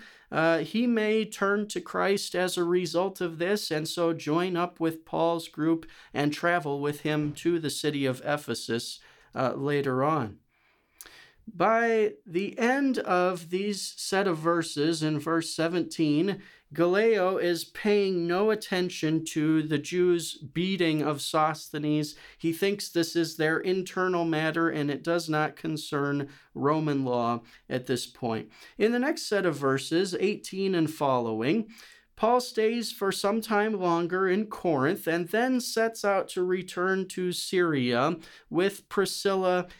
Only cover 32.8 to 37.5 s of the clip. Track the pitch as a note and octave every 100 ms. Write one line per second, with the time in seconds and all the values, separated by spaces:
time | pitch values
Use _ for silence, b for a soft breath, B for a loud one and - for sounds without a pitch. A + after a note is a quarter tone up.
32.8 | G#3+ - F#3+ F#3+ G3+ A3 A3 G#3 G#3+ G#3
33.8 | F3+ E3+ E3+ F3+ F#3+ F#3 G#3+ - F3+ C#3+
34.8 | C#3 F#3+ E3 E3+ E3+ A3 B3+ B3+ - A3+
35.8 | A3+ A3+ G3+ G3 - F#3+ F#3 F#3 F3+ F3+
36.8 | F#3 F#3+ F#3 - F3+ F3 -